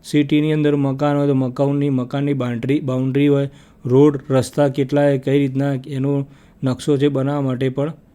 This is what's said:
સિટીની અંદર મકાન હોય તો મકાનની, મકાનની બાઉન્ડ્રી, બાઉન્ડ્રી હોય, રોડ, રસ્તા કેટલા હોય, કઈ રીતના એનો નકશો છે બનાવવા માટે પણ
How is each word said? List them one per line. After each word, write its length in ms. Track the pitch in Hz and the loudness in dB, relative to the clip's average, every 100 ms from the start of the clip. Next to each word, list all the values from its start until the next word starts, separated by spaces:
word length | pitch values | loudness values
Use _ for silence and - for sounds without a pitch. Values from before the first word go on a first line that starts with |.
સિટીની 480 | - 147 143 151 151 | 0 0 2 0 2
અંદર 240 | 151 147 147 | 0 0 0
મકાન 420 | 139 135 147 143 | 0 0 0 0
હોય 100 | 143 | 2
તો 80 | 135 | 0
મકાનની, 540 | 127 123 139 143 143 | 0 0 0 0 0
મકાનની 440 | 131 127 139 143 | -2 -2 -4 -2
બાઉન્ડ્રી, 460 | 135 123 120 120 147 | -2 -4 -4 -2 -2
બાઉન્ડ્રી 480 | 143 127 131 135 143 | -2 -2 -2 2 2
હોય, 220 | 139 139 - - _ 120 | 2 0 -8 -20 _ 0
રોડ, 360 | 127 147 143 - | 6 6 4 0
રસ્તા 400 | 135 - - 143 | 0 0 0 0
કેટલા 320 | 131 135 143 | 0 -2 2
હોય, 160 | 143 139 | 2 0
કઈ 200 | 135 143 | 0 0
રીતના 360 | 139 131 139 139 131 | 0 -2 -2 -4 -6
એનો 400 | 135 139 143 139 - - - | -4 -2 -2 -4 -12 -20 -6
નકશો 340 | 135 123 - 143 | -4 -4 0 2
છે 100 | 147 | 2
બનાવવા 340 | 135 135 147 | 0 -2 -2
માટે 280 | 139 127 135 | -2 -2 -2
પણ 240 | 127 147 160 _ | -2 -6 -6 _